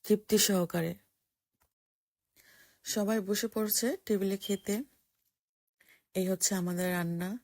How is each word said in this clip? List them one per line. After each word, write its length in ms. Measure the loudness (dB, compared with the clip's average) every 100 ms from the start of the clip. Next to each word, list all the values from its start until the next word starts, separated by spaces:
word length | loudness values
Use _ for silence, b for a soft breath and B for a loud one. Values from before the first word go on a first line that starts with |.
তৃপ্তি 320 | 4 2 4 2
সহকারে। 540 | 4 2 0 -2 -4 -6 _ _ _ _ _ _ _ _ _ _ _ _ _ _ b b b b
সবাই 320 | -6 -2 2 0
বসে 260 | 0 -2 0
পড়ছে 400 | -2 0 2 0 -2
টেবিলে 340 | -2 0 0 -2
খেতে। 380 | -2 -4 -2 -4 -4 _ _ _ _ _ _ _ _ _ b b b
এই 100 | -4 -2
হচ্ছে 240 | 0 0
আমাদের 320 | 0 -2 -2 -2
রান্না 380 | -2 -2 -4 -6 -8